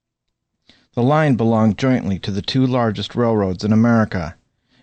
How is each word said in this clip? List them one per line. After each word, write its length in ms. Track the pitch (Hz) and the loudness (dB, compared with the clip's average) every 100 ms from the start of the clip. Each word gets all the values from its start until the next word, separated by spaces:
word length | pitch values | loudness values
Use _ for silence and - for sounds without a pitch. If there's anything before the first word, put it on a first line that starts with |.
| _ _ _ _ _ _ _ _ _ | _ _ _ _ _ _ _ _ _
The 80 | - | -2
line 340 | 123 151 151 113 | 0 2 2 2
belonged 420 | 113 113 110 98 | 2 2 2 0
jointly 400 | 131 127 95 92 | 0 0 -2 -6
to 100 | - | -6
the 120 | 98 | -8
two 240 | - 135 131 | -4 -2 0
largest 480 | 123 117 101 101 | 0 -2 -4 -6
railroads 500 | - 120 110 95 90 | -2 0 0 0 -2
in 80 | 104 | 0
America, 640 | 110 117 117 107 95 78 - _ _ _ _ | 2 4 2 0 -4 -8 -12 _ _ _ _